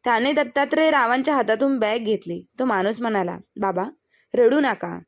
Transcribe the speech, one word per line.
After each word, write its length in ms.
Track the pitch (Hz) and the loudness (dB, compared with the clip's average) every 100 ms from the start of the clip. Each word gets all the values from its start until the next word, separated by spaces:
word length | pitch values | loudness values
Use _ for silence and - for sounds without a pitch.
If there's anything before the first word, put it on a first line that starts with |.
त्याने 280 | 254 226 254 | 0 0 2
दत्तात्रेय 600 | 294 254 277 285 311 320 | 0 0 -2 0 2 2
रावांच्या 440 | 302 233 254 269 285 | 4 2 0 0 0
हातातून 440 | 214 220 277 269 | 0 0 0 0
बॅग 180 | 214 233 | -2 -2
घेतली. 480 | 220 208 170 175 - - | -2 -4 -4 -10 -12 -4
तो 60 | 254 | -2
माणूस 360 | 202 196 226 | 0 -2 -2
म्हणाला, 360 | 233 208 175 180 - - | -4 -2 -4 -8 -16 -6
"बाबा, 240 | 196 180 220 - _ _ _ | -4 -2 -6 -10 _ _ _
रडू 260 | - 240 285 | 2 4 4
नका. 400 | 277 196 175 170 | 2 -2 -8 -10